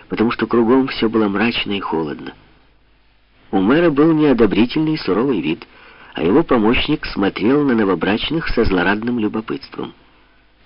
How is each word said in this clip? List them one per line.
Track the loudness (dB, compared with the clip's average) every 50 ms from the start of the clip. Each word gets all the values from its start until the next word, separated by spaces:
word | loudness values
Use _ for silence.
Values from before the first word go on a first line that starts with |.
| -14 -8
потому | -2 -2 0 0
что | -2 -2 -4
кругом | 0 2 2 4 4 4 2 2 0
все | -2 -2 -2 0
было | 0 0 0 0
мрачно | 0 0 -2 -2 -2 -4 -4 -4
и | -6 -6
холодно. | -6 -4 -4 -4 -4 -6 -8 -10 -12 -14 -16 -18 -20 _ _ _ _ _ _ _ _ _ _ _ _ _ _ _ _ _ _ _ _ -4
У | -2 0
мэра | 2 2 2 4 4 2
был | 4 4 4 4
неодобрительный | 4 4 4 4 4 4 4 4 4 2 2 2 0 -2 -2 -2 -2
и | -4
суровый | -2 -2 -2 0 0 0 -2 -2
вид, | -2 -4 -4 -6 -8 -14 -20 -20 -20 -20 -20 -20 -20 -14
а | -6 -2
его | 0 2 2 2
помощник | 2 2 2 2 2 2 2 2 0 -2 -2 -4 -4
смотрел | -6 -4 -2 -2 -2 -2 0 0 0 2 2 2
на | 2 2
новобрачных | 2 2 0 0 0 0 -2 -2 -2 -2 -4 -4 -4 -4 -2
со | 0 0 0
злорадным | 2 2 0 0 0 -2 -2 -2 -4 -2 -2
любопытством. | -2 -2 -4 -6 -6 -8 -8 -10 -12 -12 -12 -12 -10 -12 -12 _ _ _ _ _ _ _ _ _ _ _ _ _ _